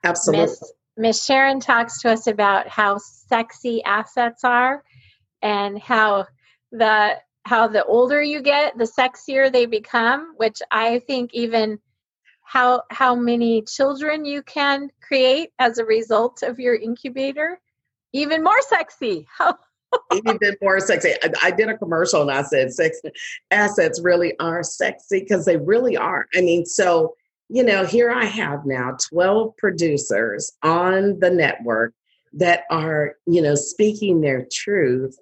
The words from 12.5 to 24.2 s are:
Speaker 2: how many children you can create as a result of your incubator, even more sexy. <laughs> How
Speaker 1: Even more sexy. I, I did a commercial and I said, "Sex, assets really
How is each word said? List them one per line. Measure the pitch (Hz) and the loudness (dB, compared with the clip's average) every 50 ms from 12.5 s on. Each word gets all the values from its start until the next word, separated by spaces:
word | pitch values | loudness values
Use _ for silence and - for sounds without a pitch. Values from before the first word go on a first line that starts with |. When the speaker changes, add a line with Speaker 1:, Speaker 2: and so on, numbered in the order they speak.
| - 262 247 247 247 247 - _ | -2 2 2 2 2 2 -2 _
Speaker 2:
how | 226 - 269 254 247 | -4 0 2 2 2
many | 247 240 240 240 240 233 233 226 220 214 | 2 0 0 0 2 2 2 2 0 -2
children | - - - 269 269 285 269 294 302 302 311 302 | -4 -2 0 0 0 0 -2 -4 -4 -4 -4 -4
you | 285 285 285 269 | -6 -8 -8 -10
can | - - 302 285 277 277 277 285 285 _ _ | -8 -4 -2 -2 -2 -2 -4 -6 -12 _ _
create | - - 277 269 262 254 262 302 330 - _ - | -8 -2 0 2 4 4 2 2 -2 -6 _ 0
as | 262 247 233 233 | 0 0 0 -2
a | 226 | 0
result | 220 220 220 226 214 226 214 226 247 247 - - | 0 0 0 2 0 0 0 0 0 _ -6 -8
of | 269 247 240 | -8 -6 -4
your | 254 247 240 | -2 0 0
incubator, | 220 214 226 240 233 - 269 247 269 269 277 277 285 302 330 359 359 _ _ _ _ _ _ _ _ _ _ - | 0 -2 -6 -8 -8 -8 -12 -8 -6 -6 -6 -4 -4 -6 -6 -6 -10 _ _ _ _ _ _ _ _ _ _ -6
even | 269 294 285 320 320 320 | -4 -2 -2 -2 0 2
more | 349 415 508 539 | 2 2 2 2
sexy. | - 440 359 320 - - _ 277 233 196 160 151 _ - | 2 0 -2 -2 -6 -10 _ -6 -4 -4 -6 -8 _ -6
<laughs> | - | -2
How | - - - - _ _ _ _ _ _ - 494 - _ - | -2 -2 -2 -2 _ _ _ _ _ _ -4 -4 -2 _ -4
Speaker 1:
Even | - 220 220 220 - 208 202 196 - | -2 0 -2 0 0 0 -2 -2 0
more | 202 196 190 190 | 0 0 2 2
sexy. | 185 - 202 160 - 170 135 - - | 2 0 -2 0 0 -2 -2 0 -2
I, | 156 - - - | -4 -2 0 0
I | 180 | 0
did | 180 185 220 220 | 2 2 0 0
a | 220 220 | -2 -6
commercial | 202 170 165 160 175 170 - 160 147 | -4 -4 -2 -2 0 0 2 0 2
and | 143 | 2
I | 135 139 139 | 0 -2 -2
said, | 139 - 135 131 131 127 | 0 0 0 0 0 0
"Sex, | - 165 160 160 - - 156 - - - - - - _ _ | 0 0 0 0 -4 -12 -16 -14 -14 -14 -14 -14 -16 _ _
assets | - 208 208 202 208 - 175 160 165 170 170 | 0 2 2 2 2 2 2 2 0 -4 -2
really | 175 175 175 | 0 0 2